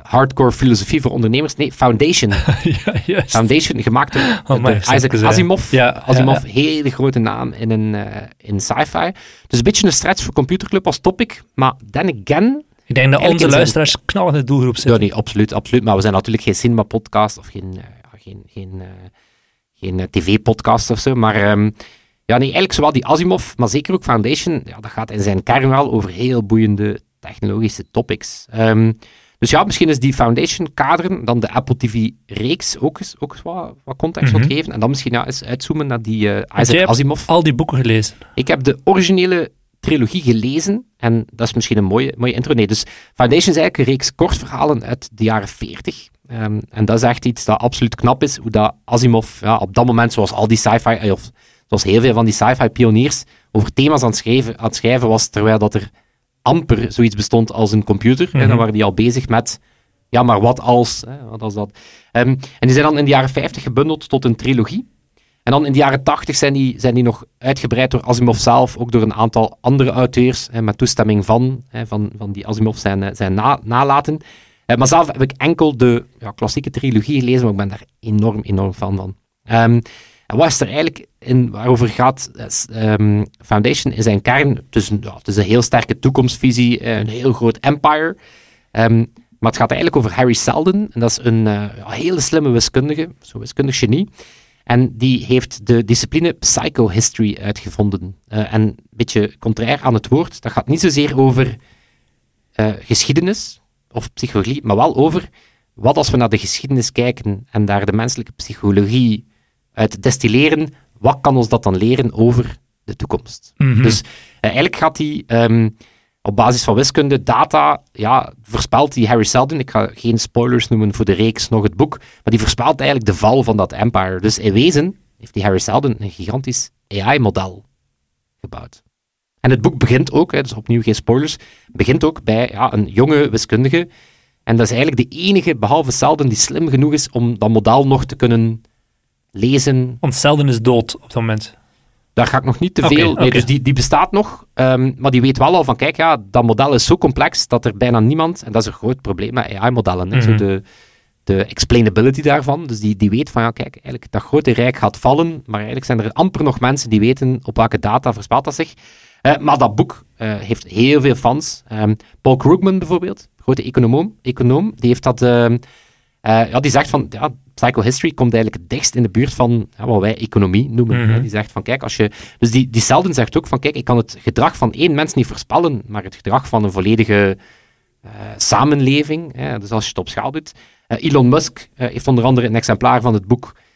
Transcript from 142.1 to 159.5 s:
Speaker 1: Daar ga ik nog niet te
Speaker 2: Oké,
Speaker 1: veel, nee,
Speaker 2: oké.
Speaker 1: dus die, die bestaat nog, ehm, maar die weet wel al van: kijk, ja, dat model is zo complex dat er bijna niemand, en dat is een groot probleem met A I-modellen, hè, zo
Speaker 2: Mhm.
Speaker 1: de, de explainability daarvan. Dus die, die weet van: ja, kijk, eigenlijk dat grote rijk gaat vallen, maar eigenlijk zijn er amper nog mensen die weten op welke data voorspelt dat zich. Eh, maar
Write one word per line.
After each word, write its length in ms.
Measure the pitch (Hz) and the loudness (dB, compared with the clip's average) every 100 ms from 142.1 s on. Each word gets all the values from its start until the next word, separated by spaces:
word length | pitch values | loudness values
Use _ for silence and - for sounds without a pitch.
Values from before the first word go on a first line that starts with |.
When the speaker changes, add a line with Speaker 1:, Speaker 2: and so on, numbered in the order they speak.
Speaker 1:
Daar 140 | - 113 | -2 0
ga 100 | 131 | 0
ik 60 | |
nog 160 | 131 120 | -2 -2
niet 140 | 185 | -2
te 80 | - | 0
Speaker 2:
Oké, 120 | 160 147 | 2 2
Speaker 1:
veel, 180 | 165 | 2
nee, 120 | - 135 | 2 2
Speaker 2:
oké. 80 | |
Speaker 1:
dus 120 | 127 117 | 2 2
die, 160 | 139 | 0
die 120 | 135 | 0
bestaat 380 | 135 - 147 180 | 0 2 2 2
nog, 340 | 196 208 - _ | 0 -2 -6 _
ehm, 380 | - 131 127 131 127 | -2 2 2 0 -2
maar 140 | 135 | 0
die 100 | 127 | 2
weet 160 | 131 135 | 2 2
wel 180 | 151 180 | 2 4
al 80 | |
van: 120 | 131 120 | 2 -2
kijk, 220 | 143 - | -4 0
ja, 200 | 160 135 98 | 0 0 0
dat 120 | 123 | 0
model 300 | 117 110 139 | 2 2 2
is 120 | 123 - | 2 2
zo 120 | 175 | 2
complex 500 | 147 - 147 - - | 2 0 -2 -2 -2
dat 180 | 120 120 | -2 -2
er 120 | 101 | -2
bijna 220 | 123 117 | 0 4
niemand, 440 | 110 156 165 175 | 2 2 -2 -4
en 80 | - | -4
dat 100 | 117 | -4
is 60 | 101 | -2
een 60 | |
groot 280 | 76 110 135 | -4 -4 -4
probleem 320 | 107 87 110 | -4 -6 -6
met 180 | 123 - | -6 -6
A 140 | 101 117 | -2 -2
I-modellen, 440 | 120 98 90 90 | 0 -2 -2 -2
hè, 100 | 123 | 0
zo 80 | 113 | 2
Speaker 2:
Mhm. 80 | 107 | 2
Speaker 1:
de, 240 | 101 95 - _ _ _ _ _ | 2 -2 -6 _ _ _ _ _
de 200 | - 95 - | -2 -2 -2
explainability 760 | - - 120 107 98 123 135 | -4 0 4 4 4 2 2
daarvan. 460 | 147 147 131 143 156 | 2 0 0 -4 -6
Dus 120 | 113 | -4
die, 160 | 107 98 | -4 0
die 140 | 104 | 0
weet 200 | 113 147 | 0 -2
van: 120 | 123 | -2
ja, 100 | 117 | -2
kijk, 220 | - 123 - | -4 -10 -14
eigenlijk 360 | 131 127 - | -16 -16 -10
dat 100 | 104 | -10
grote 300 | - 151 147 | -2 0 0
rijk 260 | 117 123 131 | 0 0 0
gaat 200 | 107 - | -2 0
vallen, 440 | 123 143 165 156 - | 0 2 0 -4 -10
maar 100 | 107 | -10
eigenlijk 300 | 107 131 - | -8 -8 -2
zijn 140 | 120 | -2
er 100 | 110 | -2
amper 320 | - 185 143 | 0 -2 0
nog 160 | 151 139 | -2 0
mensen 300 | 123 135 113 | 0 -2 0
die 100 | 107 | 2
weten 400 | 110 131 131 127 | 2 2 -2 -2
op 120 | - 117 | -4 -2
welke 220 | 113 - | 0 0
data 340 | 107 120 131 | 0 -2 -2
voorspelt 300 | 104 - 123 | -6 -2 -2
dat 120 | 139 139 | -2 -6
zich. 180 | 160 - _ _ _ _ | -8 -10 _ _ _ _
Eh, 160 | 135 151 | 0 0
maar 200 | 143 | 2